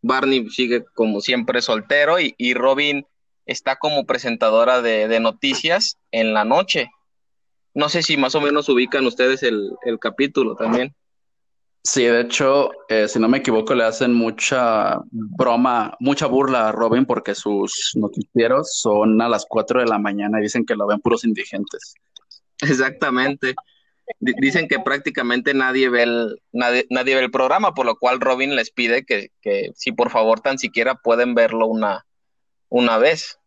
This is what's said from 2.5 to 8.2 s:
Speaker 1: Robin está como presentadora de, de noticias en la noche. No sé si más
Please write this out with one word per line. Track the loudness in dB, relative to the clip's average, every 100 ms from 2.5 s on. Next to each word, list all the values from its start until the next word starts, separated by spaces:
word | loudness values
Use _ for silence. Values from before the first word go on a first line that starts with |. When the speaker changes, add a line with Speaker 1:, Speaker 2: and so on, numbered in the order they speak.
Speaker 1:
Robin | 0 2 2 0 -4 -8 _ _ _ -10
está | -6 -4 -2
como | -2 -2 -2
presentadora | -4 -2 0 2 4 4 2
de, | 2 0 0
de | 0
noticias | 0 -2 -4 -2 -2 0 -2 -8 _
en | -2 0
la | 0 2
noche. | 0 2 -4 -4 _ _ _ _ _ _ _ _
No | -4 -2
sé | 0
si | 0
más | 0